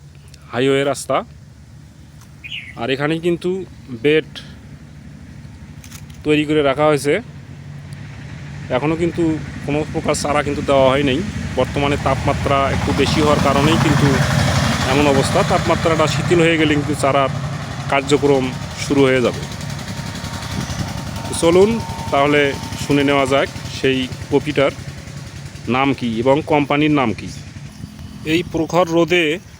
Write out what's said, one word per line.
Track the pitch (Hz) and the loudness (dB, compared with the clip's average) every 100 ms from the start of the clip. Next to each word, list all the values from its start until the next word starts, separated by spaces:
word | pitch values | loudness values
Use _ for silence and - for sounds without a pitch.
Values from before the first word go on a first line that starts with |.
| - - - - - | -20 -20 -20 -20 -8
হাইওয়ে | 117 135 135 | 0 2 2
রাস্তা। | 143 135 - 147 233 - - - - - - - - - - - - - - - | 2 -2 -2 -2 -2 -14 -20 -20 -20 -20 -20 -20 -20 -20 -20 -20 -16 -14 -14 -8
আর | 120 | -4
এখানে | 135 147 165 175 | -2 -2 0 -2
কিন্তু | 170 180 190 175 - - 117 | -2 -2 -4 -8 -16 -14 -2
বেড | 147 156 - - - - - - - - - - - - - - - - - - - - | 2 2 0 -10 -18 -18 -20 -20 -20 -20 -20 -18 -18 -18 -18 -18 -18 -18 -18 -18 -16 -6
তৈরি | 147 151 151 | 0 2 4
করে | 151 | 2
রাখা | 139 131 156 | 2 4 4
হয়েছে, | 147 143 185 - - - - - - - - - - - - - - - 127 | 4 2 0 -4 -16 -18 -16 -16 -16 -16 -14 -14 -14 -14 -14 -14 -12 -4 0
এখনও | 147 160 | 0 0
কিন্তু | 170 170 165 151 147 - 147 | -2 0 0 -2 -6 -8 -4
কোনো | 147 151 | -2 -2
প্রকার | 156 151 147 | -4 -2 -2
চারা | 147 147 | 0 -2
কিন্তু | 143 143 | -2 -4
দেওয়া | 143 139 131 | 2 4 6
হয় | 139 143 | 4 2
নাই। | 135 208 - - 127 | 0 -2 -6 -4 -2
বর্তমানে | 127 143 143 143 139 | 0 0 0 0 0
তাপমাত্রা | 135 143 135 139 139 135 | 0 0 0 2 2 2
একটু | 131 - 135 | 0 0 2
বেশি | 131 156 | 2 4
হওয়ার | 151 143 | 4 4
কারণেই | 143 139 147 165 | 4 4 4 4
কিন্তু | 147 139 143 135 131 - - - - - 123 | 4 4 4 4 2 2 2 2 2 0 2
এমন | 139 147 | 4 4
অবস্থা, | 139 135 175 196 | 4 2 2 2
তাপমাত্রাটা | 180 151 160 170 160 151 | 2 2 2 2 2 2
শিথিল | 135 143 170 | 0 2 4
হয়ে | 165 160 | 4 4
গেলে | 156 | 2
কিন্তু | 147 143 143 | 2 0 0
চারার | 139 139 135 - - - - - - | 2 4 2 -2 -6 -8 -8 -8 0
কার্যক্রম | 139 139 143 139 135 131 135 - - | 0 2 2 4 4 2 -6 -10 -8
শুরু | - 139 131 | 0 4 4
হয়ে | 131 | 4
যাবে। | 110 - - - - - - - - - - - - - - - - - - - - | 2 -2 -8 -10 -10 -10 -8 -8 -8 -10 -10 -10 -6 -6 -6 -4 -6 -6 -8 -8 -6
তো | - | 0
চলুন | 165 180 214 226 - - - | 4 6 4 2 -4 -8 -2
তাহলে | 143 143 147 139 131 - - | 2 4 4 2 -2 -8 -8
শুনে | - 143 | 0 2
নেওয়া | 143 143 131 | 4 2 2
যাক | 135 185 - - - | 2 0 -4 -12 -2
সেই | 135 131 127 - - | 0 0 -4 -8 -2
কপিটার | 143 143 139 139 - - - - - - - - - - | 0 0 0 0 -2 -12 -14 -14 -14 -14 -14 -16 -10 -4
নাম | 123 139 | 0 0
কি | 123 120 110 | 0 -4 0
এবং | 127 143 151 | 2 2 2
কোম্পানির | 151 139 147 151 143 | 0 2 2 2 2
নাম | 120 | 2
কি। | 101 92 - - - - - - - - - | -2 -8 -12 -14 -16 -16 -16 -16 -16 -16 -10
এই | 151 165 165 | -2 -2 -2
প্রখর | 165 160 165 175 | -4 0 2 2
রোদে | 165 165 180 156 175 - | 2 4 2 2 -2 -8